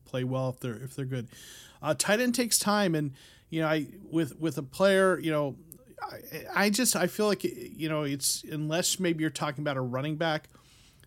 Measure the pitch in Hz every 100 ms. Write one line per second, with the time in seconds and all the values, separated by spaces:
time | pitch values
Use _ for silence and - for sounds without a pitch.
0 | - 127 127 131 131 127 127 110 131 -
1 | 135 131 110 - - - - - 147 151
2 | - 214 247 240 233 - 208 208 196 160
3 | 147 135 - - _ 160 160 156 139 -
4 | - 165 147 120 160 143 135 - 196 190
5 | 190 170 160 151 143 120 - - - -
6 | 381 - - - - 349 202 202 240 170
7 | 175 - 208 202 - - - - 156 151
8 | 147 139 - - - 156 151 165 180 -
9 | 185 160 156 - 151 139 147 135 127 127
10 | 147 151 165 151 - - - - - -